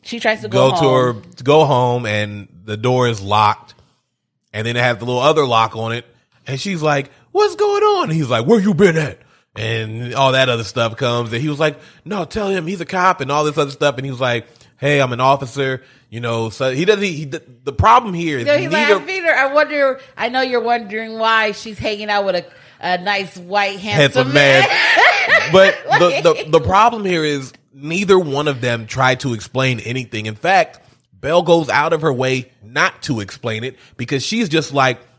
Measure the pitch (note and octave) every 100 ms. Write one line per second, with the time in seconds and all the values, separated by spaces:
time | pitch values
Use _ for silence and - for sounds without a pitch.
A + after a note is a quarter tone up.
0 | - A#3+ A3 A3 B2 B2+ C3+ - D3 C3
1 | B2+ A#2 F2+ - B2+ D3+ D3+ B2+ B2 B2
2 | A#2 G#2 G#2 G#2 G2 E2+ G2+ G#2 A#2+ B2+
3 | B2 A2 G2 G#2 G#2 G#2+ - - _ _
4 | _ _ _ _ _ G#2 A2 A#2+ B2 A2+
5 | A#2+ B2 C3+ D#3 C3+ A#2 A2 A2+ A2+ A#2
6 | - _ _ _ - C3 G3+ F3+ D3+ C#3+
7 | C#3+ _ _ F#4 G#4 - G#4 G4+ G#4 G4+
8 | E4+ D#3+ C3+ A#2 B2+ A3+ F#3+ D#3+ G3 D#3+
9 | C#3+ F#2+ _ _ _ G2+ A2 A2+ A2 A2+
10 | A#2+ A#2+ C3+ C3 C3 A#2 A2 B2+ A#2 A2+
11 | B2+ A#2+ A#2 A#2 D3+ C#3+ D#3 D3 - _
12 | - G#3 D#3 A3 G3+ F#3+ D#3+ G3 E3 F#3
13 | F3+ F3+ C3 D3 D3+ D3 C#3+ C3+ D3 B2+
14 | C3+ B2 B2+ A#2+ - _ _ _ C#3 D3
15 | C3 A#2+ C3 C#3 C3 C3+ C3+ C3 _ _
16 | _ A#2 A#2+ A#2 A2+ - C3 B2+ F#3 G#3
17 | G3 D#3 D3+ D#3+ _ B2 C3+ G#3 G#3 A#3+
18 | A#3 E3+ E3+ C#3 A#2 D4 - D#4 D4 F#4+
19 | D#4 F#4+ E4+ B3+ C4+ D4 D4 D4 C4+ C4
20 | - - A#3 B3+ C4 B3 A3+ A#3+ G#3+ G#3+
21 | A3+ A3 A3 A3+ G#3+ G#3 A3+ G#3+ A3+ G#3
22 | G#3+ G#3 G3 F3+ E3+ - - _ F3+ F3+
23 | F3+ G3+ F#3+ F#3 F3 G3+ G3+ G3 G#3 D#3+
24 | C#3 - C3 D3 - C3+ - - - -
25 | D#5+ - F#4 - D3 F3+ F#3+ F#3+ - C4
26 | C4 C#4 E3 D3+ D3+ D#3+ C3+ F#3 A3+ A#3
27 | G3 F3 D3+ C#3+ C3 _ _ C#3 D3 E3
28 | G3 A3+ D#3+ C3+ D3+ C3 B2 A#2 G#2+ B2+
29 | C3 C3 C3+ A#2 - B2+ C3 A#2+ G#2 B2+
30 | A#2+ A2 G#2+ G#2+ E3+ F#3+ E3 - _ _
31 | _ _ C3 E3+ F3 E3+ D3 B2+ D#3 D#3+
32 | D3+ B2+ C3 C3 B2 _ G#2 C3+ F3+ -
33 | - A#2+ G2 - A#2+ A2 B2 - - _
34 | A#2+ C#3 - A3 G#3+ D#3 - C#3 C3 B2+
35 | _